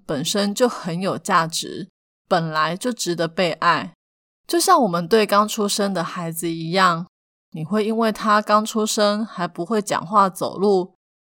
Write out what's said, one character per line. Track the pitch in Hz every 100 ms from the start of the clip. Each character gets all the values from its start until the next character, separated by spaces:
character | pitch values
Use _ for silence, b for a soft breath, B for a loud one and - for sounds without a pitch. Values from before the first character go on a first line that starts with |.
本 | - 147
身 | 160 208 202
就 | 202 247
很 | - 185 170
有 | 190 127
价 | - 180 160
值， | - - - 202 _ _ _ _
本 | 180 165
来 | 156 156 175
就 | 254
值 | 233 175
得 | 170 165
被 | 165 180
爱。 | - 170 156 170 - _ _ _ _ -
就 | 339
像 | 359 339
我 | 220
们 | 170 170
对 | 220
刚 | 208 202 214
出 | - 202
生 | - 202
的 | 185
孩 | 170 - 165
子 | 165 170
一 | 165 165
样， | 185 185 165 175 _ _ _ _
你 | 160
会 | 156 214
因 | 208 220
为 | 226
他 | 214 220 208
刚 | 208 214 214
出 | 226
生 | 214 - 208 208
还 | 226 - 175
不 | 175
会 | 175 220
讲 | 202 -
话 | 156 208 190
走 | - 131 -
路， | 202 190 180 _ _ _ _